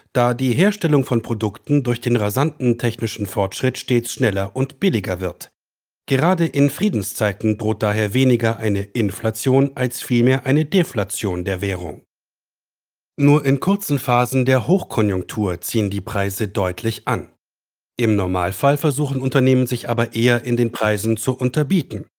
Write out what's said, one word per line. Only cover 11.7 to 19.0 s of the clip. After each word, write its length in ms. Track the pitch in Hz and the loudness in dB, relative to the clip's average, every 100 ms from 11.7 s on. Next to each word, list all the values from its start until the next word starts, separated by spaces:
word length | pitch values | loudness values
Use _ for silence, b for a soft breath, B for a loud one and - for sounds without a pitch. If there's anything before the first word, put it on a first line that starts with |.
| 90 87 - - _ _ _ _ _ _ _ _ _ _ - | -4 -8 -12 -18 _ _ _ _ _ _ _ _ _ _ 2
Nur 300 | 143 147 139 | 4 4 4
in 160 | 135 | 0
kurzen 380 | - 196 - 143 | 0 -2 0 -2
Phasen 440 | - 123 123 131 | 2 2 2 2
der 240 | 127 131 107 | 2 2 2
Hochkonjunktur 960 | 185 - - 107 95 90 - 101 87 | 0 0 0 2 0 -4 -2 -2 -2
ziehen 280 | - 113 101 | -4 -2 0
die 120 | 98 | -2
Preise 480 | 92 101 98 98 104 | -4 -2 -2 -2 -4
deutlich 580 | 101 92 90 113 113 - | -2 -2 -2 -4 -4 -4
an. 220 | 107 - _ _ _ _ _ _ - | -4 -6 _ _ _ _ _ _ -2
Im 200 | 117 104 | 0 2
Normalfall 600 | 92 92 90 98 139 143 | 0 0 -2 0 2 2
versuchen 440 | 160 131 | 0 0